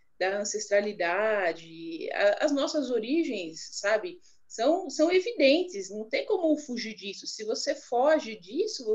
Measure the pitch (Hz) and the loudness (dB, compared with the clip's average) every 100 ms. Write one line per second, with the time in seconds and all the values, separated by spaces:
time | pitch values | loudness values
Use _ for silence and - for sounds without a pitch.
0 | _ - 185 202 208 214 - 202 208 175 | _ -2 0 0 -2 -4 2 2 2 0
1 | 170 185 220 208 175 165 165 165 165 165 | 0 2 2 2 0 -2 -8 -12 -10 -8
2 | - - 202 - 302 277 320 320 254 233 | -4 2 2 4 2 2 0 -2 0 -2
3 | 226 330 294 208 160 160 - - 202 214 | 0 0 0 -4 -8 -12 -14 -4 0 0
4 | 180 - - - - - 254 339 311 - | -2 -12 -20 -20 -12 0 2 2 0 2
5 | 330 370 480 466 269 320 359 - 185 208 | 4 4 2 4 6 6 2 -6 -8 -10
6 | 220 - - 370 320 294 - 240 220 196 | -4 -4 0 2 2 2 -2 -8 -8 -8
7 | 196 190 - - 214 269 285 - - 240 | -12 -10 -12 -8 -6 -4 -4 -6 -2 2
8 | 285 311 220 202 180 277 440 - 220 | 4 4 0 -12 -8 -4 -4 -4 -2